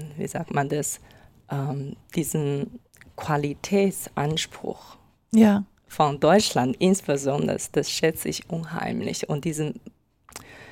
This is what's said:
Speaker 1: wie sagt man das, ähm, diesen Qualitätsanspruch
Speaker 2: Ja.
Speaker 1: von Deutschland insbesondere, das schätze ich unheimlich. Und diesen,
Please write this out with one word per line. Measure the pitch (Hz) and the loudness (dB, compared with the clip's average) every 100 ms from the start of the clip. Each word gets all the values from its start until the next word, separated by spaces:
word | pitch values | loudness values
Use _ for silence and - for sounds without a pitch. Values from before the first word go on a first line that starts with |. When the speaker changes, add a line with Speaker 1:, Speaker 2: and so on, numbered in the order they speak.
| 151 147 | -12 -10
Speaker 1:
wie | - | -8
sagt | - 165 | -6 -4
man | 143 139 | -2 -2
das, | 147 143 - - - - _ - | -2 -4 -8 -16 -20 -20 _ -8
ähm, | 139 143 139 139 - _ | -6 -4 -6 -8 -12 _
diesen | 175 147 160 143 139 - - - _ - - | -4 -2 -2 -2 -2 -4 -10 -20 _ -20 -10
Qualitätsanspruch | - 147 147 143 - 196 196 - - - 147 156 - - - - - - _ _ _ | -2 0 0 -6 0 2 2 0 -8 -4 -2 -2 -4 -8 -10 -10 -14 -20 _ _ _
Speaker 2:
Ja. | 220 220 202 196 _ _ | 8 8 6 0 _ _
Speaker 1:
von | - 147 143 | 0 2 4
Deutschland | 156 202 - 127 127 120 | 6 6 4 2 0 2
insbesondere, | 185 190 - 139 139 147 - - - | 2 2 0 0 0 0 0 -4 -2
das | 147 - | -2 -2
schätze | - 160 160 - | 0 0 0 -6
ich | - - | -6 -6
unheimlich. | 165 160 165 - - - - - | -8 -6 -6 -4 -4 -4 -6 -4
Und | 151 | -4
diesen, | 170 151 151 - - - _ _ _ - - - - | -4 -4 -4 -6 -16 -20 _ _ _ -20 -20 -20 -20